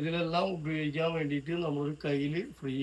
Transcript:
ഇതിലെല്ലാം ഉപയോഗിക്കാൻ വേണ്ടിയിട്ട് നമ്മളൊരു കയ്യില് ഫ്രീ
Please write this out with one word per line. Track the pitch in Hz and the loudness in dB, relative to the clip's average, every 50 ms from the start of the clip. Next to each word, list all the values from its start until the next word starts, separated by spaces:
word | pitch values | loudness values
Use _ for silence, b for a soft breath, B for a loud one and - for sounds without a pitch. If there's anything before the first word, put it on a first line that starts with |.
| 147 | 0
ഇതിലെല്ലാം | 160 165 170 170 160 165 175 190 196 185 165 | 0 0 0 0 2 2 2 2 2 0 -2
ഉപയോഗിക്കാൻ | 151 156 160 156 151 147 139 156 160 165 165 160 | -2 -2 -2 0 0 0 0 2 2 2 2 2
വേണ്ടിയിട്ട് | 151 143 143 143 135 151 165 175 175 | 0 0 0 -2 -2 -2 -2 0 0
നമ്മളൊരു | 156 143 143 143 147 151 147 - | 0 0 0 0 0 -2 -2 0
കയ്യില് | 151 143 139 143 147 151 175 208 - - - | 0 2 2 2 2 0 -2 -2 -4 -6 -8
ഫ്രീ | - 135 131 135 | -6 -4 0 0